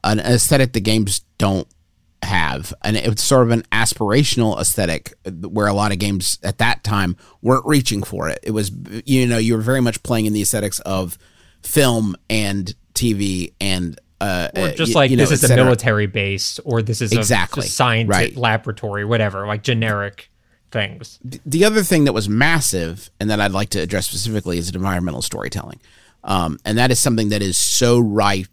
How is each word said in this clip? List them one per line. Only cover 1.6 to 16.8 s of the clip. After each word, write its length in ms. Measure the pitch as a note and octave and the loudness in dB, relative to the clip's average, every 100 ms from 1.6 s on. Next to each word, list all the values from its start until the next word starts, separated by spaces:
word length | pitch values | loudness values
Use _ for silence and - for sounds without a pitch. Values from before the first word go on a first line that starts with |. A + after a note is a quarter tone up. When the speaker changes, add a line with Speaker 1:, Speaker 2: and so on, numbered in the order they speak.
| - _ _ _ _ _ | -4 _ _ _ _ _
Speaker 1:
have. 500 | - F#3+ D#2 C2+ - - | -4 0 0 -4 -10 -8
And 120 | - G#2+ | -2 -2
it's 280 | - G#2+ | -2 -2
sort 200 | - C3+ A#2 | 2 4 4
of 40 | |
an 120 | A#2 - | 2 0
aspirational 840 | A2 A2+ - G#2+ A#2 D3 - A2 - | 0 0 0 2 2 2 2 0 0
aesthetic, 540 | - - F2+ D#2+ - - - | -2 0 -2 -2 -8 -14 -14
uh, 60 | E2+ F2+ | -12 -6
where 180 | G#2 G#2 | -2 0
a 60 | |
lot 180 | G2+ G#2 | 2 0
of 80 | G2 | 0
games 400 | G2+ G2 F#2 - | -2 -2 -2 -4
at 160 | F#2 - | -6 0
that 240 | A3 - | 0 0
time 340 | - G2+ F#2 F2+ - _ | 0 0 0 -4 -10 _
weren't 240 | A2+ C3 D3 | 0 2 4
reaching 380 | D3+ B2+ G#2 | 2 2 -4
for 260 | - G2 D#2+ | -6 -6 -6
it. 100 | - | -6
It 80 | - | -4
was, 200 | G#2+ G2 F2+ F2+ G#2+ C#3 | -4 -4 -6 -12 -12 0
you 220 | C3 B2 | 2 2
know, 100 | A#2 | 2
you 180 | A2+ A2+ | 0 0
were 60 | |
very 200 | A2 C3 | 0 0
much 200 | A#2+ G#2+ | 0 -2
playing 220 | - A#2 A2 | -4 -2 0
in 80 | |
the 80 | G#2 | 0
aesthetics 380 | G2 A2+ G#2 - | -2 -2 -4 -6
of 360 | - F#2+ F2+ - _ _ _ _ | -4 -4 -4 -8 _ _ _ _
film 540 | - - C#3 A#2 G#2+ F2+ _ | -4 2 2 2 -2 -4 _
and 440 | A2 G#2 G2+ F#2 - _ | -2 -2 -4 -6 -12 _
T 200 | - A#2+ | -4 -2
V 400 | G2+ G2+ F#2 E2+ _ | 0 -2 -4 -6 _
and, 400 | G2 F#2 F2 F2 _ _ | -4 -2 -4 -8 _ _
uh, 280 | G2 F2+ E2+ - | -4 -2 -4 -2
Speaker 2:
Or 60 | F#2 | -4
Speaker 1:
uh, 40 | |
Speaker 2:
just 220 | - D#3 A#2 | -2 0 2
Speaker 1:
y-, 60 | |
Speaker 2:
like, 100 | C3+ | 4
Speaker 1:
you 60 | B2+ | 4
know, 60 | |
Speaker 2:
this 80 | C#3 | 4
is 120 | C#3+ | 4
a 40 | B2 | 4
Speaker 1:
et 20 | |
cetera. 160 | B2 B2+ | 6 6
Speaker 2:
military 420 | A#2+ A#2+ G#2 G#2 | 4 2 0 0
base, 520 | G#2 G2 G2 - - | -2 -4 -2 -6 -8
or 220 | D#3 A#2 | -4 -2